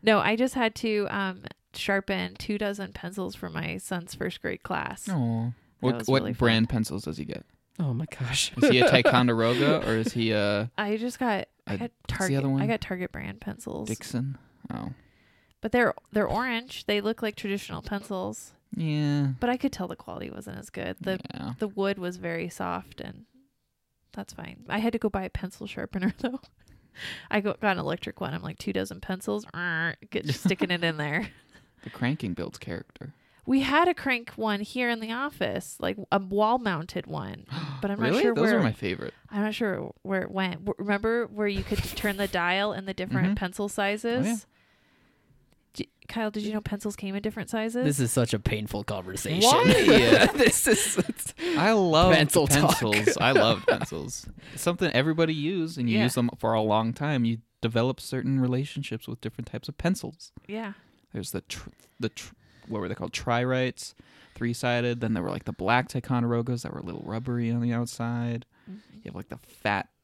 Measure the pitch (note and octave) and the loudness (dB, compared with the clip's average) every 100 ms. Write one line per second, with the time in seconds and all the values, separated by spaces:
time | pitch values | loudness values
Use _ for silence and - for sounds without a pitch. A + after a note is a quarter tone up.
0 | G#3+ G#3+ F#3+ A3 B3+ C4 A3+ - A3+ G#3 | 6 4 4 2 0 2 -2 0 -2 0
1 | G3+ - G3 F#3 - - _ - - G3 | -2 -2 -4 -6 -14 -20 _ -8 -2 -2
2 | F#3+ F#3+ F3+ F#3 - G#3 G#3 G3+ G3 G3+ | 0 -4 -4 -8 -6 -4 -4 -6 -10 -10
3 | F3 G3 F#3 G3+ F#3 D#3+ E3 F3 - F3+ | -10 -6 -8 -8 -8 -6 -6 -6 -6 -8
4 | E3+ - F#3+ - - - - F#3 - - | -8 -6 -6 -4 -6 -8 -6 -6 -4 -8
5 | - F3 A#2 A2+ A#2 A#2+ _ _ B2 A#2+ | -4 -2 0 0 -2 -6 _ _ 0 0
6 | A2 C3+ G2 A#2+ A#2+ A2+ A#2 A#2+ A2 F#2+ | 2 2 2 2 4 6 4 2 -2 -4
7 | F2 D#2+ D2+ - - _ _ - D3+ A#2+ | -6 -8 -8 -10 -12 _ _ -6 -2 -2
8 | D#3 - B2 C3+ - - C#4 B2+ - B2+ | -4 -6 -4 -2 -2 2 6 8 8 6
9 | F#3+ B2 B2 A2+ A2+ B2 - - - A2+ | 6 6 4 4 4 4 4 4 2 0
10 | A2+ A#2+ A2+ G#2+ G2+ G#2 A2+ - G#3 G#3+ | 0 0 2 2 2 0 -2 -4 -4 -2
11 | A#3+ - B3+ G3+ - _ - G3 A#3 _ | -4 -4 -2 -2 -4 _ -8 -6 -6 _
12 | - - F#3 C#3 C#3 C3+ C#3 A3+ - F3+ | -8 -2 0 0 2 0 0 -2 -4 -6
13 | F3+ - - G3+ G#3 - - - G#3+ A2+ | -8 -8 -12 -12 -12 -12 -10 -8 -6 -8
14 | - B2 C3 C3+ - _ - - - B2+ | -6 -4 -4 -6 -14 _ -12 -10 -10 -12
15 | _ _ _ _ _ _ A3 B3 A3+ - | _ _ _ _ _ _ 0 4 4 2
16 | _ G#3+ G#3 G#3 B3+ A#3 B3 - - G#3 | _ 0 2 0 0 -4 -6 -12 -2 0
17 | G3+ A3 A3 G#3 G3+ G3+ - G3 - G3+ | 0 -2 -4 -4 -4 -4 -4 -10 -6 -8
18 | G3+ F#3+ G3 G#3+ - _ _ - D#3+ D3+ | -6 -6 -6 -8 -14 _ _ -6 -2 0
19 | D3 C#3+ C#3 B2+ A#3+ B3 C#4 - F#3 - | 2 2 0 0 0 0 -2 -4 -8 -10
20 | - - - - - - - - F2+ F#2 | -12 -12 -10 -12 -14 -14 -14 -10 -8 -6
21 | F#3 F#3+ - - - B2 G#3+ G3 G3 G3 | -4 -6 -6 -10 -10 -6 -6 -2 -2 -2
22 | F3+ F3+ F3+ E3+ F3 - F#3 F3 F#3 - | -6 -6 -6 -6 -6 -6 -6 -6 -8 -14
23 | - - A3 B3+ C4+ _ _ _ _ _ | -14 -14 -20 _ _ _ _ _ _ _
24 | _ - - - C#2 - - G#3 A3+ A3+ | _ -16 -14 -14 -16 -16 -6 -2 0 0
25 | G#3+ G3 F#3 - F#3 - G#3 - - G3 | -2 -2 -6 -8 -8 -10 -12 -10 -8 -2
26 | F3+ - B3+ B3+ - _ _ - _ - | -2 -2 -6 -6 -14 _ _ -20 _ -14
27 | - - - G#3 G3+ - G#3+ F3+ C#3+ D#3+ | -12 -12 -2 -2 0 -2 0 0 -2 -4
28 | - - F#3+ E2+ - - - F#3+ F#3+ F#3+ | -6 -8 -8 -6 -10 -8 -4 -4 -4 -8
29 | - F#3 G#3 G#3 A3 - F3 D#3+ E3 - | -8 -8 -4 -6 -6 -8 -4 -2 -4 -6
30 | - - D3+ B2+ F#3 F#3 F3+ F3 E3+ D#3 | -6 -6 -4 -2 0 0 0 0 0 -2
31 | D3 D#3 G#3 - _ - _ _ - - | -2 -2 -4 -12 _ -20 _ _ -16 -4
32 | B2 D3+ G#2+ F2 - - - F2 - - | -2 -2 -4 -6 -8 -10 -10 -10 -12 -16
33 | C#3+ - _ _ - C4+ C4+ D4 F4+ F4 | -18 -18 _ _ 0 2 4 4 4 2
34 | C#4 B3 A#3 - A3 G3+ G#3+ B3+ A#3+ A#3 | -2 -2 -4 -4 -2 -2 -4 -2 -2 -2
35 | A3 A#3 C#4+ - - F#2+ - - - G3+ | -4 -6 -6 -4 -4 -4 -8 -6 -4 -4
36 | - G3 F#3+ G3 G#3+ B3+ A3+ E3+ F3 F3+ | -2 -2 0 0 2 2 0 -4 -4 -8
37 | - D3+ G2 - - C3 D3+ C#3 G3 G3+ | -8 -8 -8 -12 -10 -10 -8 -6 -2 0
38 | C#3 G3+ - A#3 F3+ A3+ C#3 - G2 F2+ | 2 4 4 4 4 6 4 0 -4 -4
39 | - - - G#3 G#3+ G#3+ A3 F3+ - - | -6 -10 -8 -4 -2 -2 -2 -2 -6 -12
40 | F#3+ F#3+ - F#3+ F#3 F3 F#3+ - G3+ G3+ | -6 -4 -2 -2 -2 -4 -6 -4 -2 0
41 | A3 A#3 A#3 G#3 G#3 G3 - G3+ - - | 0 -2 -4 -2 -2 -2 -4 -4 -4 -4
42 | G#3 G3 G3+ F#3 F3 F#3 G#3 F#3+ G3 F#3+ | -4 -2 -2 0 0 0 0 -4 -8 -8
43 | F#3 B2+ F3 G#3 F#3 F#3 G#3 - G3+ G#3 | -2 0 2 2 -2 -4 -4 0 -2 0
44 | A#3 A#3+ A3+ A3+ - _ _ _ _ _ | -2 0 0 -2 -6 _ _ _ _ _
45 | _ _ _ _ _ _ _ - - _ | _ _ _ _ _ _ _ -10 -10 _
46 | - - A3 G#3+ G#3 G#3+ G#3 G#3 G#3 G3 | -10 -4 -4 -2 -4 -4 -4 -4 -6 -6
47 | G3 G3 G#3+ G#3+ - A3+ A3 A#3 B3+ C#3 | -6 -4 -4 -6 -4 -2 -2 0 0 2
48 | A#2+ - A#2+ G#2+ - G#2+ G#2+ G#2 G2+ G2+ | 2 2 2 0 0 -2 -4 -6 -4 -6
49 | F#2 F#2+ - E3 A3 D4 B4 B4 F4 A#3+ | -6 -8 -2 4 6 8 8 8 10 8
50 | A#2 - - C#4+ B3 - - - - - | 10 8 8 6 6 6 4 4 4 0
51 | - - - - E4+ E4 F#3 A3 F#3 D#3 | -2 -2 -8 -6 -2 2 4 4 6 8
52 | F#3 D#3+ D3+ F3 C#3+ C#3+ D3+ - A#2 G#2 | 8 8 8 6 6 6 6 4 4 4
53 | G#2+ - A#2+ C#3 A2+ G#2+ - G4+ - D#2 | 4 4 6 6 6 4 2 2 0 -6
54 | - - - - - - - F3 F3+ A#2+ | -8 -10 -12 -16 -16 -4 -2 0 2 4
55 | D3 D#3+ D#3+ D#3+ D3 F#3+ D#3+ E3+ A#2+ D#3 | 4 4 2 2 0 0 -2 -2 2 4
56 | C3+ B2+ A#2+ - A#2 A2 A2 G#2+ A2+ A#2 | 4 2 0 0 0 2 4 4 2 -2
57 | D3 C#3+ A#2 A2+ _ _ A#2 A#2 B2 C3 | 0 2 2 0 _ _ 0 2 2 0
58 | - C3 C3 C3+ B2+ B2+ C#3+ - C#3 A2+ | -4 -4 0 2 2 0 -2 -6 -8 -8
59 | - A#2 A2 - B2 - - - - F#3+ | -8 -8 -8 -8 -10 -10 -10 -4 -2 -2
60 | - D#3 - - - G#3 A3 G3+ _ _ | -4 -12 -20 -20 -12 -10 -10 -12 _ _
61 | _ - F#2 - - - - - - _ | _ -10 -6 -8 -8 -14 -14 -20 -20 _
62 | A2+ - - - _ _ - A2 F2+ - | -6 -6 -16 -20 _ _ -8 -6 -4 -4
63 | F2+ - - A#2+ B2 B2+ B2+ - - - | -6 -6 -2 0 2 0 0 -4 -14 -16
64 | - - - - A#2+ A#2+ B2 A#2+ A#2+ A#2+ | -20 -20 -20 -4 -4 0 0 2 0 0
65 | A#2 G#2+ F2 F2+ - - F2+ B2 B2+ C3 | 0 0 0 -4 -6 -4 2 2 2 -4
66 | - B2 A#2+ A#2 A#2 B2 - - - E2+ | 0 0 2 0 0 -4 -6 -10 -8 -10
67 | - A2 C3 A#2+ A#2 A#2+ A#2+ A#2 A#2 - | -6 -6 -4 -2 0 0 0 0 -2 -4
68 | A#2 A#2+ A#2+ A#2 - _ - G3 _ - | -4 -2 -2 -4 -8 _ -18 -18 _ -16
69 | - - - - - - G#2 G2+ - _ | -12 -12 -12 -14 -14 -6 -2 0 -2 _